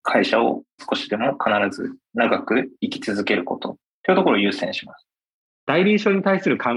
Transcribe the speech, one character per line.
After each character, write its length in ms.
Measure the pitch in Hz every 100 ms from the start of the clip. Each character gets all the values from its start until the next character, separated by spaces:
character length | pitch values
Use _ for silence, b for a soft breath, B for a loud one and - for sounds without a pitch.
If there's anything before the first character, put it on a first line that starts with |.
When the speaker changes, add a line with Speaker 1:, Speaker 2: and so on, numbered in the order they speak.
Speaker 1:
会 200 | - 113 95
社 160 | 117
を 220 | 131 - - _ -
少 60 | 110
し 140 | -
で 80 | 104
も 160 | 127 -
必 380 | 110 104 98 101
ず 200 | 90 - _
長 280 | 117 120 95
く 300 | - 117 139 -
生 80 | -
き 100 | -
続 240 | - 101 98
け 100 | 101
る 80 |
こ 140 | 85 -
と 140 | -
っ 40 | - _ _
て 80 | -
い 20 |
う 40 | 190
と 60 |
こ 80 | 180
ろ 60 | 104
を 20 |
優 120 | 101
先 220 | 92 -
し 120 | - -
ま 120 | -
す。 80 | _ _ _ _ _ _ -
Speaker 2:
ダ 120 | 156
イ 60 |
リ 80 | 190
ュ 40 | 208
ー 20 |
シ 100 | 208
ョ 40 |
ン 60 | 196
に 60 |
対 160 | 190 190
す 80 | 156
る 80 | 120
考 140 | 123